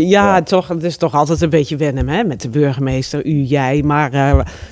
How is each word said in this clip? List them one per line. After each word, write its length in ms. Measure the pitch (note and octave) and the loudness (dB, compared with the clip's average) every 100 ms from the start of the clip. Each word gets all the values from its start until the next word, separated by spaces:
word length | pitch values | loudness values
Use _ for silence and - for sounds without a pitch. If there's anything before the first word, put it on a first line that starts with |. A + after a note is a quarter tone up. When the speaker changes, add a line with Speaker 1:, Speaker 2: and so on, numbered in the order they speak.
Speaker 1:
al. 60 | F3 G3 | 4 4
Speaker 2:
ja, 120 | G3+ F#3 | 4 2
Speaker 1:
Ja. 60 | |
Speaker 2:
toch, 260 | D#3+ F#3 F3+ | 2 0 0
het 140 | E3+ | -4
is 140 | E3+ D3+ | -4 -2
toch 180 | D#3+ | -2
altijd 260 | D3 D3 D#3+ | 0 0 0
een 100 | E3 | 2
beetje 260 | D#3 C#3 D3 | 0 0 -2
wennen, 320 | D3 C3 B2+ | -2 -2 -2
hè, 160 | E3+ | 0
met 160 | A3+ B2 | -2 -4
de 60 | B2+ | -4
burgemeester, 800 | C#3 C#3+ C3+ C3+ C3 C3 D3 C#3+ | 0 0 0 -2 -2 -4 -6 -2
u, 160 | D3+ | -2
jij, 400 | C3 C#3+ C3 D3 | 0 0 0 0
maar, 300 | D3 D3 C#3+ | 0 0 0
eh, 280 | C#3 C#3 C#3 - - - | 0 2 2 0 -8 -12